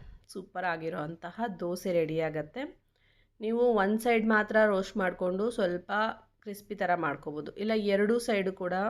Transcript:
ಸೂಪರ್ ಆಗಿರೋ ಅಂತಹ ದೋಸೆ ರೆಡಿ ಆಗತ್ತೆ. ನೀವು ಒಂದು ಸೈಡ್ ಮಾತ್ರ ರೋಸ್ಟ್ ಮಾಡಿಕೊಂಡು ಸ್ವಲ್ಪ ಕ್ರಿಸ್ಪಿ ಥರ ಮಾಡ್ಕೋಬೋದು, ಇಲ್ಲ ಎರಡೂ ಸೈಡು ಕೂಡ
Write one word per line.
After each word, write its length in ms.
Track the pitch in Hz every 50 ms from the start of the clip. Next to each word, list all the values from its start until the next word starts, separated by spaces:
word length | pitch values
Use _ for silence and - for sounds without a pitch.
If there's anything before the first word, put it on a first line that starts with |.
| - - - - _ _ -
ಸೂಪರ್ 360 | 190 185 - _ 180 180 180 165
ಆಗಿರೋ 260 | 160 160 160 170 180 151 156
ಅಂತಹ 320 | 170 160 - 175 - 214 233 233 185 165 180
ದೋಸೆ 280 | 175 180 180 - 196 180 170
ರೆಡಿ 200 | 160 156 156 160 160 160
ಆಗತ್ತೆ. 360 | 156 156 151 151 - 240 285 359 - _ _ _ _ _ _ _ _ _ _ _ _ _ 214
ನೀವು 180 | 220 226 233 240 247 233 208 190
ಒಂದು 140 | 196 214 220 - 247
ಸೈಡ್ 200 | 233 226 214 220 220
ಮಾತ್ರ 320 | 214 208 208 208 214 214 214 202
ರೋಸ್ಟ್ 240 | 190 196 - - 208 190
ಮಾಡಿಕೊಂಡು 420 | 180 180 - 180 180 185 185 214 240 240 240
ಸ್ವಲ್ಪ 320 | 196 175 175 175 175 - 202 208 220 226 - - - _ _ _ _
ಕ್ರಿಸ್ಪಿ 280 | 214 202 202 - - 208 190
ಥರ 120 | 196 175 175 170 160
ಮಾಡ್ಕೋಬೋದು, 460 | 147 143 151 - 156 147 151 147 - - -
ಇಲ್ಲ 100 | 208 220 220 220 202 202
ಎರಡೂ 220 | 196 196 208 208 233 240 233
ಸೈಡು 240 | - 220 202 185 190 185 -
ಕೂಡ 160 | 190 175 180 185 196